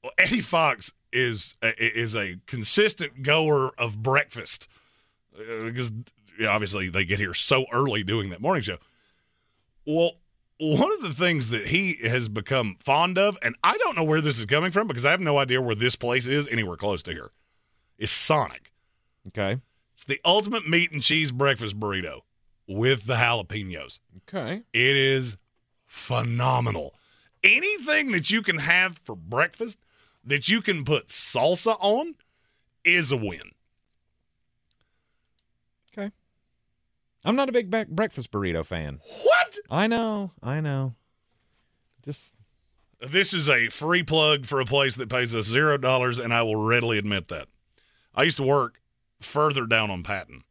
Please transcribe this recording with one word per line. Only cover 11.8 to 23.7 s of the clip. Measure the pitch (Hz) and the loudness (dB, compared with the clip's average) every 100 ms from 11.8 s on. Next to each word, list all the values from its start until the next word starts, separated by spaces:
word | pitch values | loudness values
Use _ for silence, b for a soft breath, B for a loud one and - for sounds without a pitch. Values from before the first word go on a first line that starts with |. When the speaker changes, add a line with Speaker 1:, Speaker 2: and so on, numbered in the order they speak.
| 190 156 | 0 -2
Speaker 1:
has | 113 127 113 | -2 -2 -2
become | 107 101 135 110 90 | -6 -2 -2 -2 -6
fond | - 143 175 180 | 0 2 2 2
of, | 202 185 | 0 0
and | 120 - | -6 0
I | - 427 | 0 2
don't | 453 208 | 0 0
know | |
where | 156 156 | 2 2
this | 151 117 | 2 -2
is | 107 | 0
coming | 147 180 | 0 2
from | 180 220 | 0 0
because | 120 | 0
I | 135 | 2
have | 180 | 2
no | 170 143 | 2 2
idea | 131 127 | 2 0
where | 123 | 0
this | 107 123 - | 0 0 0
place | 120 127 123 | 0 0 0
is | 143 143 | -2 0
anywhere | 117 101 85 | -2 -2 -2
close | 104 90 | -2 -2
to | - | -6
here, | 78 55 _ _ _ _ _ _ _ | -12 -12 _ _ _ _ _ _ _
is | 110 | 0
Sonic. | - - 156 92 64 _ _ _ _ _ _ 95 | 2 2 2 0 -6 _ _ _ _ _ _ -14
Speaker 2:
Okay. | - 98 127 _ _ _ | -4 -2 -2 _ _ _
Speaker 1:
It's | _ | _
the | - 139 | -6 0
ultimate | 170 196 208 226 156 | 2 2 2 -4 0
meat | 170 175 | 0 0
and | 151 | 0
cheese | 120 156 151 | 2 2 0
breakfast | 123 139 127 113 104 | 0 0 0 -4 -4
burrito | 104 98 85 64 _ _ _ _ - | -4 -4 -6 -12 _ _ _ _ -10
with | 98 123 135 104 | 0 2 2 0
the | |
jalapenos. | 120 120 117 90 107 95 | 0 2 0 -4 -8 -8